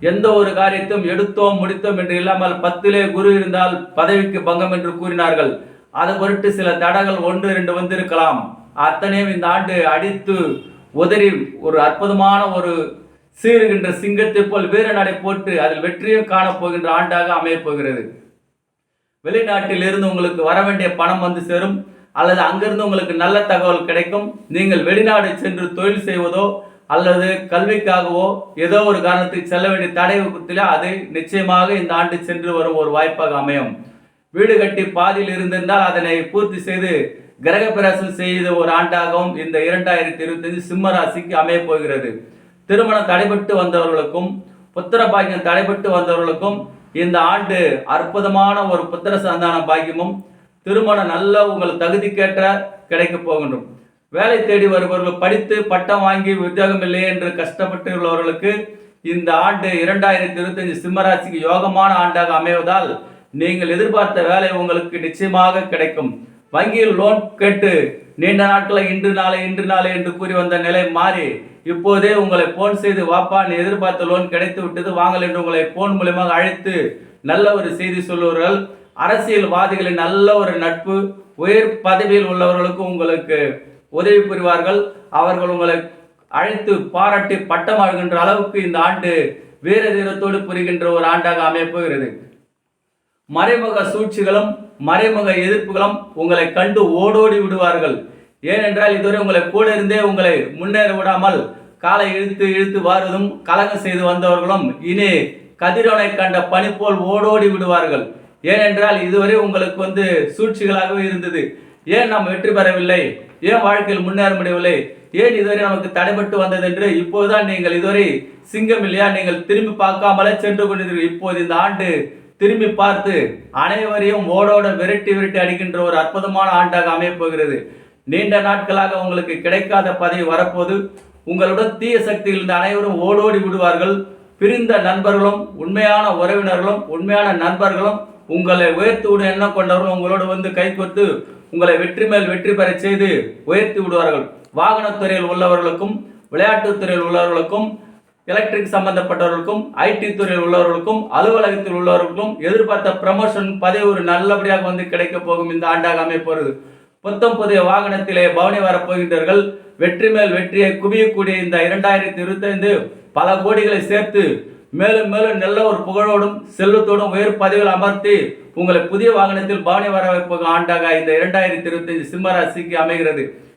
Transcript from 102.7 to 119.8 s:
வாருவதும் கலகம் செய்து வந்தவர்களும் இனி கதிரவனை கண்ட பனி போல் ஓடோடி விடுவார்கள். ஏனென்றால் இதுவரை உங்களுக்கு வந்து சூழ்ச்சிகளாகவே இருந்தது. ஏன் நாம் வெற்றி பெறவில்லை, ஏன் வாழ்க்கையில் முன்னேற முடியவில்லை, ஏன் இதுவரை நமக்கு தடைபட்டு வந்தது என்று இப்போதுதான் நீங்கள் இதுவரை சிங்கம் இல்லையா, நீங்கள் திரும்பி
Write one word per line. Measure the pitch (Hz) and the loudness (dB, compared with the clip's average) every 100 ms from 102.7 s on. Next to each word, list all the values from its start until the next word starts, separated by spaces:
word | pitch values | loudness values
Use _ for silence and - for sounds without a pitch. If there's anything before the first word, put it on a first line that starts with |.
| 196 | 0
வாருவதும் | 175 185 185 190 202 202 | 0 2 0 -2 -4 -6
கலகம் | - 180 202 202 | -2 0 0 -2
செய்து | 185 180 180 | -4 -2 0
வந்தவர்களும் | 180 180 175 175 196 135 139 | 0 2 2 2 0 -2 -4
இனி | 160 185 202 170 - - - - | -4 0 2 2 -2 -8 -20 -4
கதிரவனை | 175 190 226 214 202 | 0 2 2 2 2
கண்ட | 202 190 180 | 0 0 0
பனி | 180 185 202 | 0 0 0
போல் | 202 208 190 | -2 -2 0
ஓடோடி | 180 202 214 214 202 | 0 0 2 4 4
விடுவார்கள். | 190 180 175 160 139 113 - - _ | 2 0 0 0 -2 -6 -12 -20 _
ஏனென்றால் | 151 208 208 202 208 202 | 0 2 2 2 2 2
இதுவரை | 180 196 196 | 2 2 4
உங்களுக்கு | 220 202 190 180 - | 4 2 0 -2 -2
வந்து | 190 190 190 170 143 - | -4 -2 0 2 0 -2
சூழ்ச்சிகளாகவே | 220 214 202 196 185 196 | -2 0 0 0 0 -2
இருந்தது. | 190 185 175 165 135 - - _ | -2 -4 -4 -4 -4 -8 -20 _
ஏன் | - 208 233 | -2 0 2
நாம் | 214 | 0
வெற்றி | 185 185 214 | -2 -2 0
பெறவில்லை, | 196 185 185 180 180 151 - - - | 2 4 2 2 2 0 -6 -14 -4
ஏன் | 170 233 | 2 2
வாழ்க்கையில் | 202 208 202 196 | 4 2 0 -2
முன்னேற | 180 196 196 | -2 0 0
முடியவில்லை, | 190 180 175 180 156 113 - - | 0 0 0 0 0 -2 -12 -6
ஏன் | 175 233 | 2 2
இதுவரை | 220 202 208 | 4 0 0
நமக்கு | 202 190 180 180 | 0 -2 -2 -2
தடைபட்டு | 185 202 202 202 | 0 0 -2 0
வந்தது | 185 185 180 | 0 0 -2
என்று | 180 202 170 | 0 0 0
இப்போதுதான் | 175 196 202 214 | 0 0 2 2
நீங்கள் | 196 190 175 | 0 -2 -2
இதுவரை | 175 190 196 190 135 - - | 0 2 2 2 0 -8 -18
சிங்கம் | - 214 220 226 | -12 -4 0 0
இல்லையா, | 196 185 202 | 0 2 2
நீங்கள் | 190 180 170 | 2 -2 -4
திரும்பி | 175 208 220 - | 0 0 0 0